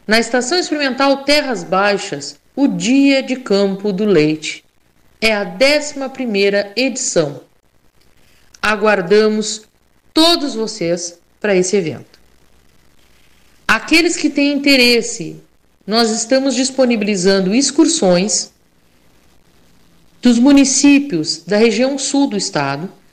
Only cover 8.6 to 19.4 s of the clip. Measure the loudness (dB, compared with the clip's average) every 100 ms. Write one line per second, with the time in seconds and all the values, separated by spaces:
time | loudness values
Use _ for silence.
8.6 | -4 0 2 0 4 4 4 0 -4 -8
9.6 | -14 _ _ _ _ 0 2 2 -2 -6
10.6 | -8 -4 -4 -4 -6 -14 _ _ 0 0
11.6 | 2 0 -2 -8 -16 _ _ _ _ _
12.6 | _ _ _ _ _ _ _ _ _ _
13.6 | -2 -2 2 0 2 -2 -2 0 0 0
14.6 | 2 4 4 2 -2 -8 -12 -14 _ _
15.6 | _ _ -4 0 0 -2 0 0 0 -2
16.6 | -4 0 0 0 -2 0 2 2 2 0
17.6 | 0 2 2 2 2 2 0 -4 -6 _
18.6 | _ _ _ _ _ _ _ _